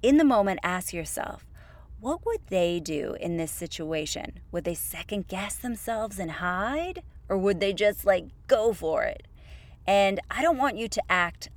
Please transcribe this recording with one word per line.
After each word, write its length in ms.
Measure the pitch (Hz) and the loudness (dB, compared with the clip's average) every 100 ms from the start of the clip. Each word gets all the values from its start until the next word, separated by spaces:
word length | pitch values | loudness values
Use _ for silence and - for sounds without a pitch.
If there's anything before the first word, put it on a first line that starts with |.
In 140 | 233 294 | 8 8
the 60 | |
moment, 360 | 302 233 202 190 | 8 6 4 2
ask 320 | 175 180 180 | 0 -2 -4
yourself, 540 | 175 156 - - - - - - - - - | -6 -6 -6 -6 -8 -16 -20 -20 -20 -18 -10
"What 240 | 220 339 | -6 -4
would 240 | 453 453 - | -2 -4 -2
they 320 | 190 175 175 | 0 2 0
do 360 | 160 151 - - | -4 -4 -4 -6
in 180 | - 170 | -4 -2
this 140 | 160 | -4
situation? 920 | - 170 - 160 160 151 - - - - | -6 -8 -8 -4 -4 -4 -6 -8 -14 -8
Would 120 | 175 | -6
they 120 | 170 165 | -4 -4
second 520 | - - - 208 180 | -6 -8 -6 -6 -4
guess 280 | 190 202 - | -6 -6 -6
themselves 640 | 247 226 - 226 214 196 | -8 -6 -4 -4 -4 -6
and 120 | 175 | -8
hide? 680 | 160 180 180 214 294 339 359 - - - | -4 -2 -2 -2 -2 -4 -8 -14 -20 -4
Or 100 | 196 | 0
would 220 | 196 185 | 2 2
they 140 | 196 | 0
just, 320 | 196 208 208 202 | 2 2 2 2
like, 200 | 185 - - - | 2 0 -18 2
go 260 | 240 226 | 4 4
for 300 | 196 160 156 | 0 -2 0
it?" 220 | - - - - - - - - - | 0 -4 -14 -20 -20 -20 -20 -10 2
And 320 | 202 196 196 - | 4 6 2 -4
I 140 | - | 0
don't 140 | 311 285 | 2 4
want 200 | 269 202 | 2 0
you 100 | 226 | -4
to 160 | - - | -4 0
act 400 | 180 175 - - | 2 2 -2 -16